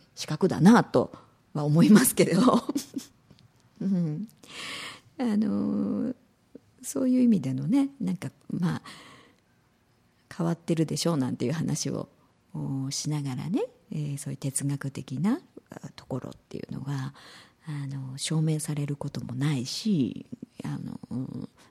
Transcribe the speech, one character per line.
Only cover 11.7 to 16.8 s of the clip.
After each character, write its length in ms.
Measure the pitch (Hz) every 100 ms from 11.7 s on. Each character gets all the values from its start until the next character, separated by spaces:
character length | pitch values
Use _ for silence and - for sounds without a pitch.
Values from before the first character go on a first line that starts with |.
| 156 139
を、 200 | - - _ _ _ _
お、 360 | 156 143 135 135
し 200 | - 151
な 120 | 151
が 140 | 139 127
ら 140 | 160
ね、 140 | 254 508 - -
え 40 | 156 147 143
ー、 20 |
そ 120 | 139
う 40 |
い 20 | 135
う 20 |
哲 280 | 139 - 139
学 260 | 143 139
的 280 | 143 135 131
な、 200 | 196 320 - - -
あ、 200 | - 147 -
と 100 | -
こ 140 | 131
ろ 100 | -
っ 20 |
て 240 | - - -
い 40 | -
う 40 |
の 120 | 135